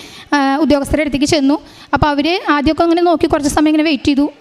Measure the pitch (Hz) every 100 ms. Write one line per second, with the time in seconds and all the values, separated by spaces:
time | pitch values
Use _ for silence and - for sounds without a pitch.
0 | - - - 285 269 269 254 294 269 294
1 | 302 269 285 320 269 302 - - - 277
2 | 302 285 302 381 427 294 285 302 339 330
3 | 349 311 330 320 285 - 311 311 311 277
4 | - 277 294 -